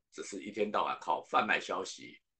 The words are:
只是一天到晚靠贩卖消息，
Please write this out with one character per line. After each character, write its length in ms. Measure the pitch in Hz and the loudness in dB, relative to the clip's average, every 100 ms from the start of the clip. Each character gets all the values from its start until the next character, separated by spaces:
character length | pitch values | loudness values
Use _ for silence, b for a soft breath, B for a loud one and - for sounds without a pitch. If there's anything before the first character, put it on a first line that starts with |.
| _ | _
只 100 | - | -12
是 180 | - 101 | -8 -6
一 100 | 92 | -4
天 200 | 107 104 | 0 2
到 140 | 101 76 | 2 2
晚 120 | 69 | 0
靠 200 | - - | 0 0
贩 220 | - - 107 | 2 2 4
卖 140 | 80 | 2
消 240 | - 90 | 0 -4
息， 380 | - - 62 - _ _ | -4 -8 -14 -18 _ _